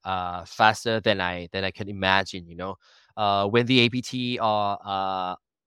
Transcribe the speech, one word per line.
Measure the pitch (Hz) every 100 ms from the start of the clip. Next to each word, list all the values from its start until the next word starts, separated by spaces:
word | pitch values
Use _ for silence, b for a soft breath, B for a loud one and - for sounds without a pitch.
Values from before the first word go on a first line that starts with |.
| 92
uh, | 92 90 90 82
faster | - 110 - 117 113
than | 110 98
I, | 90 87 87
than | 95 95
I |
can | - 101
imagine, | 101 95 95 95 95 85
you | 85
know? | 92 92 b b b -
Uh, | 104 101 101
when | 117 120
the | 127
A | 120
P | 123
T | - 127 123 123
or, | 110 107 101 101
uh, | 107 98 95 95 92 90 _ _